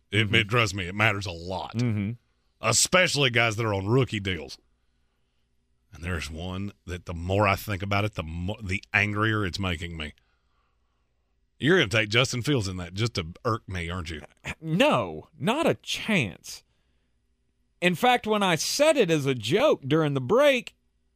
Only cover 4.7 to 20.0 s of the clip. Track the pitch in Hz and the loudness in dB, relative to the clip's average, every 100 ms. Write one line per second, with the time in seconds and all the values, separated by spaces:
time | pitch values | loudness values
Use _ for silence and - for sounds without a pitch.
4.7 | _ _ _ _ _ _ _ _ _ _ | _ _ _ _ _ _ _ _ _ _
5.7 | _ _ 71 87 85 73 78 90 92 101 | _ _ -12 -6 -6 -6 -8 -8 -6 -8
6.7 | - - 87 - 82 87 98 104 98 - | -10 -12 -12 -10 -8 0 4 4 2 -2
7.7 | 95 101 101 104 - 80 82 92 107 101 | -6 0 0 0 -4 -8 -6 -6 -6 -6
8.7 | 98 - 101 104 104 110 107 98 87 95 | -8 -2 0 0 0 0 0 -2 -4 -4
9.7 | 85 87 82 76 - _ _ _ _ _ | -4 -8 -10 -12 -14 _ _ _ _ _
10.7 | _ _ _ _ _ _ _ _ - 131 | _ _ _ _ _ _ _ _ -4 2
11.7 | 185 117 110 110 117 131 123 117 139 95 | 4 4 2 2 2 0 0 0 0 -2
12.7 | 92 87 95 117 - 82 - 120 113 - | -6 -8 -4 -4 -4 -8 -6 -4 -4 -6
13.7 | 92 85 90 82 78 - _ - - 160 | -8 -6 -6 -8 -10 -14 _ -14 -10 -2
14.7 | 165 285 170 95 78 - - 151 277 294 | 2 4 2 -2 -8 -14 -6 -4 0 0
15.7 | 120 - - - 202 107 - - - _ | -2 -4 -8 -2 0 -2 -6 -16 -18 _
16.7 | _ _ _ _ _ _ _ _ _ _ | _ _ _ _ _ _ _ _ _ _
17.7 | _ 180 175 247 240 214 214 190 160 - | _ 0 4 4 4 2 2 2 2 0
18.7 | - 294 294 185 160 135 127 104 185 294 | 2 4 4 4 2 0 -2 0 2 4
19.7 | - 131 156 | 2 2 2